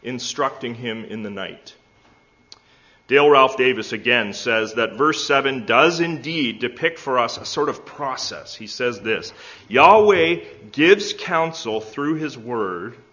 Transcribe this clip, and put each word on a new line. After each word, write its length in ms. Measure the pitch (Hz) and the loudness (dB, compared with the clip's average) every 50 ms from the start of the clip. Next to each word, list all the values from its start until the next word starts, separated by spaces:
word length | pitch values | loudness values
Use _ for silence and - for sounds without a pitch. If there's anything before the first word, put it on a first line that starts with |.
| _ | _
instructing 720 | 117 127 123 - - - - 143 135 139 - - 120 120 | -10 -10 -8 -10 -10 -6 -4 -4 -4 -4 -6 -10 -10 -10
him 300 | 113 120 120 110 113 110 | -8 -8 -8 -8 -10 -10
in 180 | - 107 110 107 | -12 -12 -10 -10
the 80 | 104 | -10
night. 420 | 101 98 95 87 90 - _ - - _ _ _ _ _ _ _ _ _ _ _ _ _ _ _ - _ _ _ _ _ _ _ _ _ _ _ | -10 -10 -12 -12 -12 -16 _ -20 -20 _ _ _ _ _ _ _ _ _ _ _ _ _ _ _ -20 _ _ _ _ _ _ _ _ _ _ _
Dale 220 | 127 139 147 147 | 4 6 6 8
Ralph 260 | 147 135 131 131 131 | 8 8 6 6 4
Davis 360 | - 127 127 127 110 107 - | 2 0 0 0 0 -4 -8
again 420 | 120 110 107 120 120 123 110 101 98 | -8 -6 0 0 2 2 0 -2 -6
says 420 | - - 127 113 113 110 104 - | -8 -4 -2 0 0 -2 -2 -2
that 180 | 117 113 110 101 | -2 -2 -4 -2
verse 340 | 110 139 156 151 151 - - | 0 0 0 0 -2 -2 0
seven 400 | 147 135 135 135 135 131 110 101 | 0 2 2 0 -4 -4 -2 2
does 320 | 113 123 151 170 170 165 | 4 4 4 4 2 0
indeed 580 | 170 170 165 147 123 151 165 165 143 117 107 104 | -2 -4 -4 -8 -8 -8 -4 -4 -4 -4 -4 -4
depict 400 | 120 120 - - 156 165 165 - | -8 -8 -8 -2 -4 -4 -4 -4
for 220 | - 143 131 127 | -6 -2 0 0
us 180 | 120 117 - - | 0 -2 -4 -10
a 80 | 101 | -12
sort 240 | - - - 147 143 | -10 -4 -4 -4 -4
of 160 | 123 - - | -4 -8 -12
process. 720 | - - - 143 135 127 - - - 107 76 69 - - | -20 -14 -10 -8 -8 -8 -8 -10 -10 -12 -12 -16 -16 -18
He 100 | - 110 | -16 -16
says 340 | 104 - - 127 123 120 101 | -16 -8 -4 -4 -4 -4 -4
this, 300 | 95 110 110 87 78 - - - - - - - - _ | -4 -4 -4 -4 -4 -10 -16 -18 -20 -20 -20 -20 -16 _
"Yahweh 680 | 104 123 147 175 202 220 214 208 196 180 165 165 170 170 - - - - - - | 4 6 8 8 8 8 8 6 6 4 4 2 0 -2 -6 -16 -20 -20 -20 -14
gives 420 | - - 151 170 220 208 208 - - | -2 2 6 6 6 4 4 -8 -10
counsel 680 | - - - 180 165 165 165 165 - - 113 107 110 | -10 -8 -4 -2 -2 -2 -2 -4 -8 -6 -4 -4 -4
through 340 | 107 - - - 143 147 160 | -6 -8 -8 -6 -4 -4 -4
his 200 | 156 156 151 127 | -4 -6 -8 -10
word 600 | 123 110 117 120 113 107 95 90 87 87 117 120 - - _ | -12 -12 -8 -6 -4 -4 -4 -6 -8 -10 -12 -14 -16 -20 _